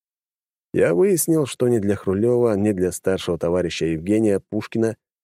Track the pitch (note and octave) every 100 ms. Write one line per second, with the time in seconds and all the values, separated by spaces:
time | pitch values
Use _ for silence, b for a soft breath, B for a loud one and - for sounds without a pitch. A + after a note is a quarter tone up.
0 | _ _ _ _ _ _ _ - C3 E3+
1 | G3 E3+ - D#3+ C3+ - B2 A#2+ G2+ G2
2 | - F#2+ A#2 B2 A#2+ G2+ G#2+ F#2+ F2+ -
3 | - F#2+ - E2+ E2+ F2+ F2 - D#2+ D#2+
4 | F2 G#2+ A2 G2 - G#2 - A#2 A2+ G#2+
5 | _ _